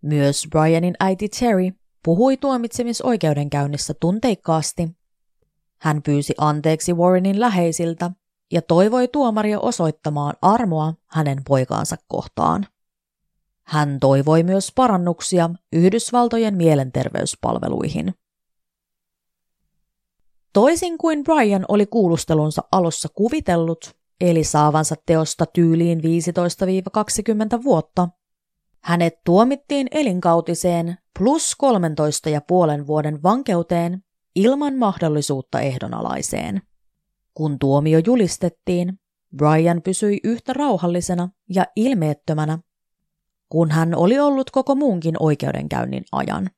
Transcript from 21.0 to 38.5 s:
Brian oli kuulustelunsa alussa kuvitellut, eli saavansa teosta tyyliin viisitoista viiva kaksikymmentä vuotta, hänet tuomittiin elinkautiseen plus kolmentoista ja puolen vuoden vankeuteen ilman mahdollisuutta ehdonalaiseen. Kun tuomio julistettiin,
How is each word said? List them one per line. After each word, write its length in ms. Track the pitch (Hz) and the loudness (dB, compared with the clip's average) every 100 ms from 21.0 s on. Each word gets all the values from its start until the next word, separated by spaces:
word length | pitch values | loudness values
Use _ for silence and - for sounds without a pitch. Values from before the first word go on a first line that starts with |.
| 330 302 | -2 -2
Brian 420 | 285 311 220 196 185 | 0 2 4 2 0
oli 180 | 208 202 | 0 2
kuulustelunsa 800 | 233 185 165 - 156 151 - - | 2 2 0 0 0 0 -4 -2
alussa 380 | 190 170 - 165 | 0 0 -2 -10
kuvitellut, 880 | - 214 311 - 170 165 165 - _ _ _ | -2 0 0 0 0 0 -4 -10 _ _ _
eli 220 | 180 170 | 2 2
saavansa 520 | 151 151 151 156 156 160 - | 2 2 4 2 0 -4 0
teosta 400 | 160 160 - 165 | 0 0 -2 -2
tyyliin 560 | - 170 165 170 165 | 2 4 4 2 0
viisitoista 640 | 156 170 165 175 175 - 185 | 0 0 -2 -2 -2 -2 -2
viiva 240 | 190 185 | -2 -2
kaksikymmentä 680 | - - - 208 214 214 240 | -4 -4 -4 -2 -2 0 -2
vuotta, 460 | 262 170 - - 175 _ _ _ _ _ _ _ | 2 0 0 -2 -2 _ _ _ _ _ _ _
hänet 400 | - 175 170 - | -4 0 0 -2
tuomittiin 640 | - 180 240 277 _ 285 262 | 2 4 4 0 _ -4 -2
elinkautiseen 1040 | 311 285 180 175 170 165 165 180 170 170 175 _ - | -2 0 0 2 2 0 -2 -2 -2 -4 -8 _ -2
plus 360 | 202 311 - - | 0 2 -2 -2
kolmentoista 720 | 277 220 170 151 151 151 - | 2 2 0 0 -2 -2 -4
ja 120 | 147 | -4
puolen 460 | - 180 165 147 143 | 0 2 2 0 -2
vuoden 360 | 151 151 151 | -2 -2 -2
vankeuteen 800 | 170 233 269 175 170 175 170 185 _ _ _ - | 0 0 0 -2 0 -2 -2 -6 _ _ _ 0
ilman 400 | 208 277 294 269 | 2 2 -2 0
mahdollisuutta 840 | 220 190 165 151 143 135 - 135 | -2 0 -2 0 -2 -6 -4 -4
ehdonalaiseen. 1000 | 135 127 - 117 113 - - - - 196 - _ _ _ _ _ _ | -4 -6 -8 -8 -6 -6 -6 -6 -6 -8 -10 _ _ _ _ _ _
Kun 260 | - 156 139 | -8 -6 -2
tuomio 420 | 139 139 156 160 165 | 0 2 4 2 4
julistettiin, 920 | 247 180 - 175 | 2 2 -2 -6